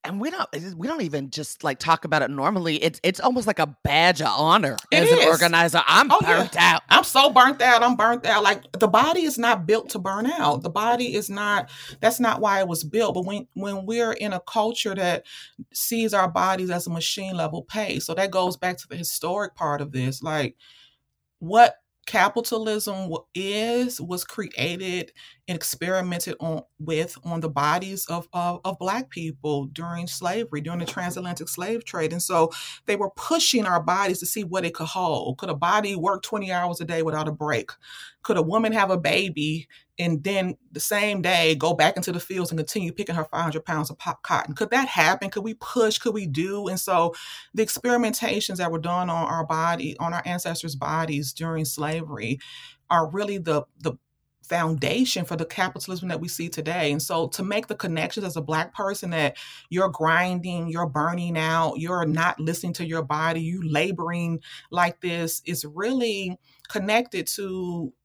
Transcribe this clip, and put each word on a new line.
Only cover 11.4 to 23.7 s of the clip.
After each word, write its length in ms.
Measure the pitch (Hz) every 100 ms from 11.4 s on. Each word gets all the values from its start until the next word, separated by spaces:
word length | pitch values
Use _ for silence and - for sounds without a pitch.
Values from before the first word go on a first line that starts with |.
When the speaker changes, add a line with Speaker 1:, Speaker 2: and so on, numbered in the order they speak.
| 208 202 - - - -
Speaker 2:
that's 200 | 226 233
not 200 | 233 -
why 200 | 214 196
it 80 | 185
was 160 | 165
built. 320 | 151 214 214 180
But 100 | 185
when, 220 | 202 -
when 320 | - 202 196 190
we're 260 | 233 226
in 200 | - 208
a 80 | 185
culture 540 | - 226 214 - 214
that 320 | 190 180 170 - - - - -
sees 400 | - - 226 226
our 140 | 202 185
bodies 420 | 180 185 190 185
as 160 | 175 175
a 40 |
machine 460 | 165 160 - 190 180
level 260 | 156 165
pay, 360 | - 214 202 -
so 160 | -
that 160 | 165 190
goes 260 | 190 180 -
back 220 | 180 175
to 100 | -
the 80 | 175
historic 600 | 165 - 165 196 196 -
part 240 | 160 147
of 100 | 147
this. 320 | 131 127 131
Like, 340 | 156 151 - - - - - _ _ _ _ _
what 340 | 165 214 240 - _ _ -
capitalism 1040 | 208 - 240 233 226 220 214 208 190 185
w-, 140 | 160 _
is, 680 | 175 196 208 226